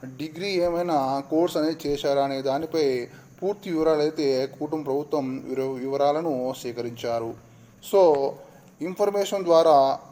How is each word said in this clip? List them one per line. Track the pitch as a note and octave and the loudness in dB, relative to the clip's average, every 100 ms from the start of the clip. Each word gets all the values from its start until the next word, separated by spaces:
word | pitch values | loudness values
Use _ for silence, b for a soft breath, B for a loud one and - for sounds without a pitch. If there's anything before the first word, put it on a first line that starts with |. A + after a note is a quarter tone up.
డిగ్రీ | C3 C3 D#3 D#3 G3+ | -16 -12 -12 -8 -4
ఏమైనా | F#3 F3 E3+ F3 D#3 C3+ C#3 C#3 | 0 0 0 0 0 0 -2 0
కోర్స్ | D#3+ E3+ F3 | 0 2 0
అనేది | D#3 E3 C#3+ | -2 -2 -4
చేశారా | C#3+ D3+ C#3 | -2 0 0
అనే | C#3 C3+ | 0 -2
దానిపై | C3+ C3+ D#3+ E3 C#3+ B2 A#2+ B B - | -2 -2 -2 0 0 0 -4 B B -8
పూర్తి | F#3 G3+ G3 | -6 -6 -4
వివరాలు | D#3+ D#3+ D#3 | 0 2 2
అయితే | D3+ D#3 C#3+ C3 C3+ - | 0 0 0 0 -2 -6
కూటమి | D3+ D#3 | -6 -6
ప్రభుత్వం | C#3+ C3+ D3 D3+ C3+ C3 | -2 -4 -2 -4 -4 -6
వివ-, | - B2+ C3+ | -8 -6 -4
వివరాలను | C3+ C3 C#3 C#3+ D3 E3+ C3 B2+ C3 | -4 -6 0 2 2 -2 -2 -4 -6
సేకరించారు. | B2 A#2 A#2+ A#2+ B2 A#2 A#2 A2+ B B B B - | -10 -8 -8 -8 -4 -4 -4 -10 B B B B 0
So, | G3 F3+ C#3+ C#3 - B B B _ | 6 6 6 0 -4 B B B _
ఇన్ఫర్మేషన్ | D#3+ F3+ G3+ G3+ G3 G3+ | -10 -2 0 0 -2 -2
ద్వారా | F3 E3 E3 D3 C3+ - - | 4 6 8 6 6 0 -8